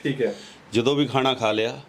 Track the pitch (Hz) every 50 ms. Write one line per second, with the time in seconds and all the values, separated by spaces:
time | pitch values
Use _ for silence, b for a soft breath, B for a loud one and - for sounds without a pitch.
0 | - 147 135 143 123 104 101 B B B B B - - 101 113 113 127 147 143
1 | 147 135 120 135 131 131 127 127 120 107 107 107 110 117 131 135 135